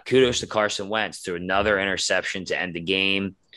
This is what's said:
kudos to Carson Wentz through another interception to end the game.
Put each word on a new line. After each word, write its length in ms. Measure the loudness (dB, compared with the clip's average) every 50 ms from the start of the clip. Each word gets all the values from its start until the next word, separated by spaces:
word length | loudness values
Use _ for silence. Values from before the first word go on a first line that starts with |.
| -2
kudos 340 | 2 4 4 6 4 4 0
to 80 | -4 -2
Carson 420 | 0 0 0 0 0 -4 -6 -2
Wentz 300 | -2 -2 -2 -2 -4 -8
through 160 | -8 -6 -6
another 440 | -4 -2 0 0 2 4 4 4 2
interception 640 | 2 0 0 0 0 0 2 0 0 -2 -4 -6 -6
to 140 | -4 -4 -2
end 140 | -2 -4 -6
the 60 | -6
game. 560 | -2 0 0 2 2 2 0 0 -2 -4 -6 _ _ _ -20